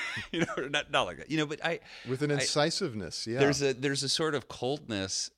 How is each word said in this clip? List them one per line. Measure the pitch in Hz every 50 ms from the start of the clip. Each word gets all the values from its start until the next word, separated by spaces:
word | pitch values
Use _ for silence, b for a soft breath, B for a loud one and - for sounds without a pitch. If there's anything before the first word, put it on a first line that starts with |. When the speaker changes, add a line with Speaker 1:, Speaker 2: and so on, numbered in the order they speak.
| - -
Speaker 1:
<laughs> | - - - - -
You | 165 165
know, | - - - 131 135
not, | 143 147 135 - 151
not | 143 120
like | 92 87 -
that. | - -
You | 143 156
know, | 151
but | 147 156 - -
I | 165 170 143 - B B B B 117
Speaker 2:
With | 131 127 147
an | 147
Speaker 1:
I | 147
Speaker 2:
incisiveness, | 139 135 - - 151 147 135 - - 202 160 117 107 92 76 - - -
yeah. | 113 113 123
Speaker 1:
There's | 139 143 143 135 143
a, | 139 131
there's | 117 131 139 139 135 139
a | 131
sort | - - 165 156 147
of | 135 -
coldness | - - - - 123 143 147 - - 113 98 95 95 - - - - -